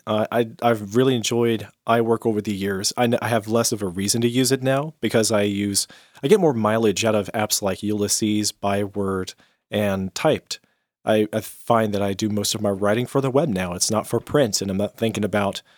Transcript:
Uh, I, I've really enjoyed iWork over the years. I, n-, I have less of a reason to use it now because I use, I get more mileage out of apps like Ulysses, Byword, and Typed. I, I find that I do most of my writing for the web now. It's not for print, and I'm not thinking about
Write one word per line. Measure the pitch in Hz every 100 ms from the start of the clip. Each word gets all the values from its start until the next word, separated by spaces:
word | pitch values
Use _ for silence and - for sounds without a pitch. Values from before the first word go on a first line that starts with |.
| -
Uh, | 107 107
I, | 117 113 117
I've | 117 110 101 113
really | 131 123
enjoyed | 104 117 117 113 95 _ -
iWork | 117 113 113 117
over | 107
the | 104
years. | 98 98 95 87 -
I, | 120
n-, | 120
I | 110
have | 117 104
less | 113 110
of | 107
a | 98
reason | 87 101 117
to | 120
use | 123 127
it | 131
now | 131 135 156 -
because | 113 117 107
I | 107
use, | 104 101 101 98 - - - -
I | 139
get | 208
more | 165
mileage | 117 104 113 113 92
out | 113 107
of | 95
apps | 107 107 -
like | 101 92
Ulysses, | 104 104 101 - 110 107 104
Byword, | - 101 101 101 101 98 95 90 - _ _ _
and | 107 104 95 95
Typed. | - 156 107 - - _ _ _ _
I, | 113 107 107
I | 110
find | - - - 113 110 101
that |
I | 101
do | 95 107
most | 104 101
of | 110
my | 104
writing | 98 101 110 123
for | 139
the | 135
web | 131 160
now. | 92 90
It's | 87 -
not | 107 -
for | 117
print, | - 147 120 -
and | 98
I'm | 95
not | 104 -
thinking | 113 107 104
about | 104 101 - -